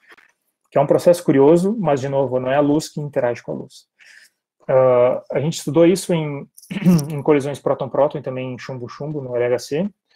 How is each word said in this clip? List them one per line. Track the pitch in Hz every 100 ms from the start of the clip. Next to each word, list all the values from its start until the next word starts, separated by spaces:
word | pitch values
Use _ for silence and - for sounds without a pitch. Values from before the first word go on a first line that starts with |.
| _ - - _ _ _ _
que | 143
é |
um | 147
processo | 151 - 170
curioso, | - 139 139 170 190 226
mas, | 165 143
de | 139
novo, | 139 135 127
não | 127
é | 139
a |
luz | 147 147 156
que | -
interage | 147 143 123 120
com | -
a | 143
luz. | 131 - _ _ _ - _ _ _ _ -
Ah, | 131 131 123 123 - -
a | -
gente | 147
estudou | 170 - 147
isso | 170 185 -
em, | 170 151 143 - _ _
<clears throat> | - 170 170 143
em | 151
colisões | 135 147 135 135
próton-próton | - 135 131 - 143 151
e |
também | 135 127 127
em | 127
chumbo-chumbo, | - 131 120 - 147 151
no | 127
L | 123 120
H | 120
C, | - 143 202 - _